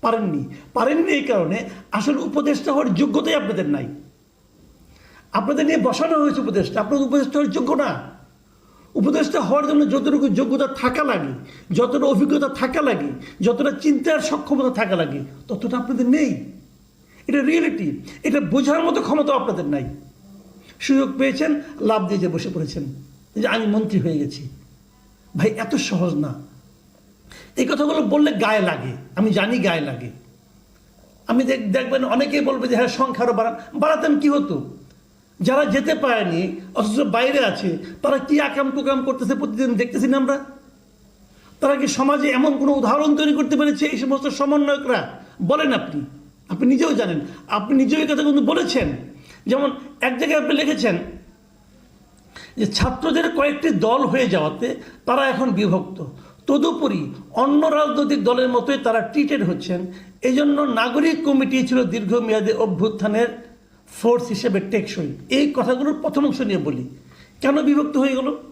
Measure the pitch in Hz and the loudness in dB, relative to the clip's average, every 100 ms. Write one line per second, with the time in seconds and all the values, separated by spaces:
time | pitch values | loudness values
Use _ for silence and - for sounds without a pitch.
0 | 233 220 202 147 127 - - 247 240 302 | 0 0 -2 -4 -6 -12 -8 -2 0 2
1 | 330 302 285 220 160 214 - - - 208 | 2 0 0 0 0 -2 -6 -14 -6 -4
2 | 214 285 - 294 294 285 - 277 254 175 | 0 -2 -2 -2 0 0 0 0 2 2
3 | 285 247 320 311 196 180 156 143 123 - | 2 0 0 -2 0 -4 -2 -2 -4 -12
4 | - _ _ _ _ _ - _ - - | -20 _ _ _ _ _ -20 _ -20 -20
5 | - - _ 190 285 285 302 320 233 - | -20 -20 _ -4 -2 0 2 2 0 0
6 | 320 320 294 - 214 196 - 214 208 277 | 0 2 2 0 -2 0 -2 -2 -2 0
7 | 269 277 269 285 285 - 254 277 269 131 | 2 0 0 0 0 -2 -2 0 -2 -4
8 | - - - _ _ _ _ _ - - | -10 -20 -20 _ _ _ _ _ -8 0
9 | 208 311 302 - 196 277 294 294 294 277 | 2 2 0 0 0 0 2 2 4 2
10 | 240 294 277 196 247 262 262 - 247 254 | 2 2 2 2 0 0 -2 -2 -4 0
11 | 294 208 143 127 - - - 170 247 277 | 0 -2 -4 -8 -14 -20 -4 0 2 2
12 | 277 226 285 285 277 - 254 320 294 190 | 2 2 2 2 0 -2 -4 0 0 0
13 | 143 - - - 196 240 285 - 302 277 | -4 -8 -14 -2 0 2 0 0 0 2
14 | - 311 - 294 - 269 262 247 214 185 | 2 0 0 -4 -2 0 0 0 -2 0
15 | 151 139 135 - - 202 233 254 247 233 | -2 -4 -10 -14 -10 -6 -4 -4 -4 0
16 | 247 285 277 - - - - _ _ _ | 2 2 2 -2 -8 -18 -20 _ _ _
17 | _ - - 285 269 330 320 - 170 - | _ -16 -2 0 2 2 2 -2 -4 -6
18 | - - 294 285 175 240 269 320 330 - | -12 -6 -2 0 2 0 2 2 2 0
19 | - 294 285 269 - 175 151 147 120 - | 0 0 2 0 0 -4 -2 -2 -4 -10
20 | - - - - - - - - - 269 | -18 -20 -20 -20 -20 -20 -20 -12 0 2
21 | 269 - 269 262 311 294 - - 214 220 | 2 0 -2 0 0 -2 -4 -4 0 0
22 | 180 196 175 165 - - 151 - 135 - | 0 0 0 -2 -4 -6 -6 -6 -8 -12
23 | - - _ 214 220 220 220 208 214 196 | -16 -20 _ -4 -2 0 0 0 0 0
24 | 170 156 143 - - - - - _ _ | 0 -2 -4 -6 -14 -16 -20 -20 _ _
25 | _ _ _ - 190 214 226 285 - 185 | _ _ _ 0 0 0 -4 -2 -2 0
26 | 180 147 147 - - - - _ _ _ | 0 0 -4 -6 -14 -20 -20 _ _ _
27 | _ _ - - - - 262 - 294 311 | _ _ -20 -20 -16 -4 -2 2 0 2
28 | 220 294 294 208 214 214 185 151 127 - | 2 4 4 2 2 2 0 -2 -6 -10
29 | - - 220 190 202 240 185 165 147 123 | -12 0 2 2 2 2 0 0 -2 -8
30 | 120 - - _ _ _ _ _ _ _ | -10 -16 -20 _ _ _ _ _ _ _
31 | - _ - 233 262 262 208 220 254 262 | -20 _ -2 0 2 0 0 -2 0 0
32 | 254 233 285 294 285 262 240 233 254 - | 0 0 2 0 0 0 0 2 0 0
33 | 262 - 240 220 226 226 - - 302 311 | -2 0 0 2 0 -2 -10 -2 0 2
34 | 320 294 294 285 294 147 123 - - - | 2 4 4 2 0 -4 -6 -14 -20 -20
35 | _ _ _ _ 185 190 196 262 311 311 | _ _ _ _ 0 2 2 2 0 0
36 | 269 233 185 165 185 - - - 214 220 | 2 0 0 -2 -2 -6 -10 -4 -2 0
37 | 277 226 254 277 233 - 196 160 - - | 0 2 2 2 2 0 -2 -4 -8 -4
38 | 285 277 269 294 285 277 269 262 269 269 | 0 0 2 2 2 0 -2 -2 0 0
39 | 262 262 240 277 285 214 262 220 240 - | 0 -2 0 -2 -2 -2 0 0 0 0
40 | 247 269 262 277 - - - _ _ _ | 2 2 2 0 -4 -20 -20 _ _ _
41 | - _ - - - - 277 277 285 - | -20 _ -20 -20 -20 -4 0 2 0 0
42 | 269 294 285 254 302 269 277 285 220 277 | 2 2 2 2 2 2 2 2 2 2
43 | 302 294 302 285 - 277 294 294 294 247 | 4 2 2 2 2 2 2 2 -2 -2
44 | 262 269 277 - 277 294 285 277 277 226 | -2 -2 -2 -2 2 2 2 0 0 0
45 | 147 - - - 175 294 302 240 - 147 | -2 -12 -20 -6 0 2 2 0 -2 -8
46 | 135 - - _ _ 185 247 262 320 233 | -10 -14 -20 _ _ 0 2 4 2 0
47 | 202 156 - - - 214 208 269 254 311 | 0 -2 -6 -14 -6 -4 0 2 4 2
48 | 311 294 294 285 226 320 330 262 170 131 | 0 0 2 2 2 0 0 0 -2 -4
49 | - - - - - 254 285 - - - | -12 -20 -20 -14 -2 0 0 -4 -14 -4
50 | 254 240 302 302 254 285 294 277 220 175 | -4 -2 0 0 2 0 0 0 0 0
51 | - - - - _ _ _ - - - | -4 -14 -20 -20 _ _ _ -20 -20 -20
52 | _ _ - - - - 214 - 254 254 | _ _ -20 -20 -18 -4 -2 0 -2 0
53 | 320 320 339 302 285 294 330 202 214 254 | 0 0 0 0 0 0 0 2 2 2
54 | 247 254 240 175 151 - 240 - - - | 2 2 2 2 0 -2 -6 -6 -12 -10
55 | - 254 269 - 254 185 208 180 185 - | -2 0 2 0 0 2 2 2 -2 -12
56 | 143 - - - - 285 330 - 285 190 | -14 -14 -20 -14 0 2 2 0 0 -2
57 | 139 131 - - 269 294 320 302 294 240 | -4 -10 -8 0 2 4 4 2 2 0
58 | 294 285 202 247 254 240 240 269 233 220 | 0 2 2 2 2 2 0 0 0 0
59 | 220 302 285 294 180 170 - 180 185 - | 0 0 0 0 0 -2 -4 -6 -6 -12
60 | - - 254 254 294 285 294 226 240 240 | -20 -4 0 2 2 2 0 0 0 2
61 | 320 311 294 269 269 262 247 254 220 214 | 0 0 0 2 2 0 2 2 0 -2
62 | 202 240 220 214 202 214 220 170 214 214 | 0 0 2 0 0 0 0 0 -2 0
63 | 214 214 233 233 - - _ _ _ - | -2 0 0 -2 -18 -20 _ _ _ -4
64 | 226 240 - 202 240 190 - 220 208 - | 2 2 0 -4 0 -2 0 -4 -4 -6
65 | 151 - - 262 294 269 240 247 285 302 | -8 -8 -2 0 2 0 0 0 0 -2
66 | 320 294 277 - 233 190 147 127 123 - | -2 0 0 0 -2 -2 -2 -4 -8 -14
67 | - - - - 269 285 277 285 294 277 | -20 -20 -20 -4 0 2 4 2 2 0
68 | 269 262 269 294 - | 0 0 -2 -6 -12